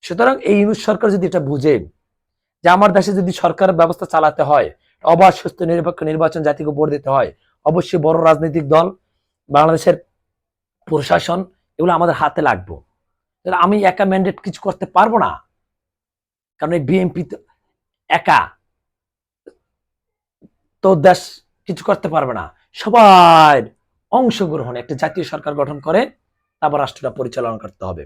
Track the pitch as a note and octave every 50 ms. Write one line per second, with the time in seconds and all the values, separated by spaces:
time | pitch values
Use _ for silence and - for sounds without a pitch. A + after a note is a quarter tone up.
0 | - - F3 F3+ A#3 B3+ C4+ C4+ - - G3+ G3+ G#3 G#3 A3 G#3+ - - G#3+ -
1 | - G#3+ G3 G3 F3 E3+ F#3 F3+ D3 C3+ D3 C#3+ B2+ D#3 C#3+ G#2+ D2+ D2+ _ _
2 | _ _ _ _ _ _ _ _ _ _ _ _ - F3 F3+ F#3+ G3+ G#3 F3 G3+
3 | F3 G3+ G3 F#3+ F#3 F3 F3+ - - F3 E3 - F#3+ F#3 F#3 D#3+ E3 E3 E3+ -
4 | F#3+ - - E3 D#3 D3+ D3 - D3 C3+ D3 C#3 G#2+ - - _ _ _ _ _
5 | - - E3+ E3+ F#3+ F#3+ - - - E3+ - _ F3+ E3 E3+ E3+ D#3+ F3 F3 -
6 | D#3+ D#3 D#3 D#3 E3 D#3 D#3 E3 D#3 D3+ C#3+ C#3+ D#3 D3+ D3 C#3 D3+ D3+ C#3+ C#3+
7 | - C3+ C3+ C#3 A#2 - - _ _ _ _ _ _ D3+ D#3 F3+ E3+ - - E3+
8 | D3 D#3+ D#3+ E3 E3 D#3+ D#3+ D3 D#3+ D#3+ C#3+ E3 D3+ C#3 D#3 D#3+ E3+ F#3+ F#3+ _
9 | _ _ _ _ _ _ _ _ _ _ C#3 C#3+ D3+ D#3+ E3 D#3 - - E3+ D#3+
10 | _ _ _ _ _ _ _ _ _ _ _ _ _ _ _ _ _ - D#3 D3
11 | C3+ - E3+ E3+ - - E3+ F#3 F#3+ F3+ _ _ _ _ _ - D#3+ F3+ F3 D#3+
12 | E3+ E3+ D3+ - D3 D3 - - D#3 C3+ A2+ F#2 F#2 F#2 E2 C2+ _ _ _ _
13 | _ _ _ _ _ _ _ _ _ F3+ F#3 F3 F3+ F#3 G#3 G#3+ G3 F#3 F3+ -
14 | G3+ F#3+ F#3+ F#3+ F#3+ D#3 - - - G3 - - - G3 F#3 - F#3 - _ F3+
15 | G3+ A3 G#3+ D#3+ D3 F#2+ D2 - _ _ _ _ _ _ _ _ _ _ _ _
16 | _ _ _ _ _ _ _ _ _ _ _ _ D3+ D#3 E3+ E3+ C#3 B2 F3 F#3+
17 | F#3 E3+ C3+ E3+ E3+ - - - _ _ _ _ _ _ _ _ _ _ _ _
18 | _ _ D#3 E3+ - - D#3+ A#2+ E2+ - _ _ _ _ _ _ _ _ _ _
19 | _ _ _ _ _ _ _ _ _ - _ _ _ _ _ _ _ _ _ _
20 | _ _ _ _ _ _ _ _ _ _ _ _ _ _ _ _ - F#3+ F#3+ D#3+
21 | C#3+ F#3 F3+ F3+ - - - _ _ _ _ _ _ - F#3 - - - - -
22 | - D3 D#3 D#3 C#3+ B2+ A#2 G2+ E2 D2+ _ _ _ _ _ - - A3 G#3 A#3+
23 | A3 G3+ F#3+ F3+ F3 E3+ E3 D#3+ D3+ D3+ D3 C3 A2 - _ _ _ _ _ _
24 | _ _ - B3+ C4 A#3 A3 - G3+ E3 D3+ D3+ A#2+ B2 B2 A#2+ A#2+ - D3+ C3+
25 | - D#3 - F#3 D#3+ - - D3 - D3+ D3 C#3+ C#3+ C#3+ D3 C#3+ C#3 D3+ E3 G3+
26 | C4 C4+ _ _ _ _ _ _ _ _ _ _ - D3+ C#3+ D3 C#3 B2 - -
27 | C#3+ B2+ B2 - B2+ A#2+ - B2+ A#2+ A#2 A2+ A2 - G2 _ _ F#2+ F#2 F2+ D#2+
28 | C#2+